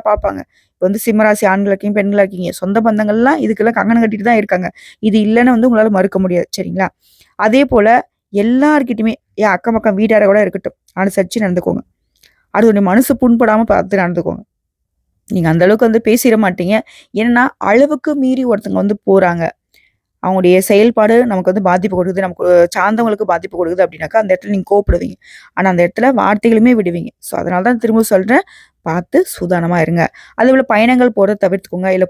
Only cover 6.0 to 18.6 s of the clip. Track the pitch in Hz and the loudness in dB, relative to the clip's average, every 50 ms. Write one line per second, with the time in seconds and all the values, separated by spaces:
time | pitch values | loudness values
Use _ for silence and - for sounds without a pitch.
6 | 190 202 - 185 190 185 180 175 - - - - 180 175 175 185 190 - _ _ | 0 0 0 -2 -2 0 -2 -2 -4 -6 -8 -10 -8 -6 -4 -4 -4 -6 _ _
7 | _ _ _ _ _ _ _ - 196 214 220 269 285 262 262 226 202 220 233 254 | _ _ _ _ _ _ _ -2 -2 2 2 2 2 2 2 2 4 4 2 2
8 | - _ _ _ _ _ - 202 202 226 247 262 285 302 302 294 269 240 233 220 | 0 _ _ _ _ _ -4 -2 0 0 2 2 2 2 2 0 0 -2 -4 -2
9 | 220 226 214 - _ _ - - 214 208 190 - - 233 226 220 - 226 196 196 | -2 -4 -4 -6 _ _ -4 -2 0 0 0 -2 -2 -2 -2 0 0 -2 0 0
10 | 214 214 226 208 208 196 196 214 208 185 - 190 - - _ _ _ _ - 185 | 0 2 2 2 2 2 2 2 0 0 -4 -8 -10 -10 _ _ _ _ -6 -4
11 | 190 202 - 202 190 180 - 233 214 185 180 180 - 180 175 - - _ _ _ | -4 -2 -2 -2 -4 -2 -4 -4 -4 -2 -2 -2 -2 -4 -6 -6 -8 _ _ _
12 | _ _ _ _ _ _ _ _ _ _ - 196 226 226 208 202 202 185 190 233 | _ _ _ _ _ _ _ _ _ _ 0 2 2 4 4 2 2 2 2 2
13 | 269 - 269 - 254 247 240 226 247 220 214 220 226 214 202 185 - 185 202 196 | 2 2 0 0 2 2 2 2 2 2 2 2 2 0 0 0 0 -2 -2 -2
14 | 180 175 175 170 - - - - 214 _ _ _ _ _ _ _ _ _ _ _ | -2 -2 -4 -4 -6 -6 -8 -10 -12 _ _ _ _ _ _ _ _ _ _ _
15 | _ _ _ _ _ - - 185 165 160 160 170 180 190 214 220 247 226 220 226 | _ _ _ _ _ -6 -4 -2 0 0 2 2 2 2 2 2 2 2 0 0
16 | - 214 220 240 - 254 220 220 220 185 180 196 175 180 214 220 - _ - - | 0 0 0 2 2 2 2 2 0 0 -2 -2 -4 -2 -2 -2 -4 _ -20 -20
17 | _ _ - 196 220 240 240 240 247 - - - - 196 208 247 277 285 302 254 | _ _ -6 -4 -2 0 2 2 0 0 -2 -4 -2 2 2 4 4 2 0 -4
18 | - 311 294 285 262 254 262 262 262 240 220 202 | -4 -4 -2 -2 -2 -2 -2 -2 -2 -2 -2 -2